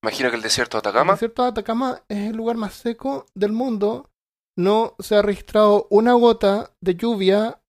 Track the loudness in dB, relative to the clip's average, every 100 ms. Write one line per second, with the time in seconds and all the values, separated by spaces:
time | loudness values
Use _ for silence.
0 | -6 -4 -4 -4 -4 -4 -2 -4 -2 0
1 | 0 0 -4 -2 -4 -4 -6 -4 -4 -6
2 | _ -8 -6 -6 -6 -4 -6 -8 -10 -8
3 | -8 -8 -12 -4 -2 -2 -2 -2 -2 -4
4 | -12 _ _ _ _ -2 0 2 0 _
5 | 0 2 2 -2 -2 2 4 4 4 4
6 | 6 6 4 4 0 0 -6 _ -4 -2
7 | -2 0 2 2 0 -6